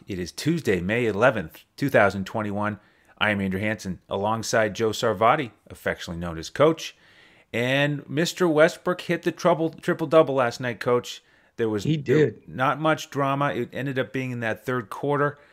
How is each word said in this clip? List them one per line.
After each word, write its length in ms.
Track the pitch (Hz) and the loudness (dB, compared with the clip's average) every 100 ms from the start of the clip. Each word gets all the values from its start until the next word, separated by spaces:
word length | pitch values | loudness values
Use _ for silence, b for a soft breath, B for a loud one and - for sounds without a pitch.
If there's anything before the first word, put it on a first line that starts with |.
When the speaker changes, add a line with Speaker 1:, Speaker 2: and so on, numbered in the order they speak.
| - | -10
Speaker 1:
It 120 | 95 | -8
is 120 | 87 | -6
Tuesday, 500 | - 143 170 120 92 | -4 -2 -2 0 0
May 260 | 87 113 120 | 0 0 0
eleventh, 580 | 98 123 117 80 - _ - | 4 2 2 -4 -14 _ -6
two 120 | 139 | 2
thousand 360 | 123 101 98 | 4 4 2
twenty-one. 540 | 92 110 107 101 104 104 b b b b | -4 -6 -4 -4 -4 -6 b b b b
I 120 | 104 | 0
am 100 | 104 | 2
Andrew 180 | 98 95 | 0 -2
Hansen, 400 | 107 107 98 85 - | -2 -4 -6 -10 -6
alongside 680 | 98 104 113 104 120 110 | -4 -2 -2 0 0 0
Joe 160 | 95 110 | 0 -2
Sarvati, 600 | 104 120 98 113 151 123 - _ | 0 -2 2 4 2 -2 -12 _
affectionately 520 | - 98 85 - 85 | -8 -6 -6 -8 -8
known 180 | 87 80 | -8 -8
as 120 | 80 | -8
Coach. 460 | - 147 156 - - b b b b b | 2 4 2 -6 -16 b b b b b
And 560 | 113 123 139 143 143 - | -2 0 2 2 0 -4
Mister 380 | 135 170 - 180 | -2 -2 2 2
Westbrook 540 | 151 165 - - 180 | 6 4 4 -4 -4
hit 220 | - 170 | -4 -2
the 100 | 175 | -2
trouble, 380 | 165 180 165 165 | 0 2 2 0
triple-double 640 | 151 - 170 156 160 143 | -4 -4 -4 4 4 6
last 260 | 135 120 - | 2 0 -2
night, 180 | 127 110 | -6 -4
Coach. 460 | 127 123 120 - b b b - | 0 0 0 -12 b b b -4
There 120 | 117 | -2
was 140 | 107 | 0
Speaker 2:
He 140 | 110 160 | 0 -2
Speaker 1:
there 340 | 131 147 139 | 2 2 2
Speaker 2:
did. 180 | 101 - | 0 -12
Speaker 1:
not 300 | 82 135 139 | -4 -2 0
much 320 | 160 151 - | 0 -2 -4
drama. 420 | 135 139 139 143 | -4 -2 0 0
It 180 | 95 120 | -2 -4
ended 260 | 135 135 131 | -6 -4 -4
up 140 | 127 | -4
being 180 | 135 131 | -6 -6
in 100 | 123 | -4
that 240 | 113 107 | -4 -4
third 240 | - 127 104 | -4 -6 -6
quarter. 480 | - 139 143 143 143 b | -6 -2 0 0 -2 b